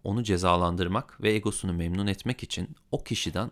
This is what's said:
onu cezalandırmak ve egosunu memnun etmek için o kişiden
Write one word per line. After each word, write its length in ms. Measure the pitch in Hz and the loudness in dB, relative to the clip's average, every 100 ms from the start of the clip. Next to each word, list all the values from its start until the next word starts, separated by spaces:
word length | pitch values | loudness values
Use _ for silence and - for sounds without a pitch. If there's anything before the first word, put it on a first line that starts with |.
onu 180 | - 107 | -2 -2
cezalandırmak 1000 | 107 90 92 87 87 90 87 101 - - | 2 2 4 4 4 2 0 0 -4 -2
ve 120 | 107 | 2
egosunu 380 | 107 104 - 92 | 2 0 -2 -2
memnun 340 | 85 85 90 101 | -2 0 0 0
etmek 360 | 95 117 127 | 0 -4 -6
için 340 | - - 90 - _ | -6 -6 -6 -10 _
o 140 | - | -8
kişiden 460 | - 117 - 87 117 | -4 -4 -2 -2 -4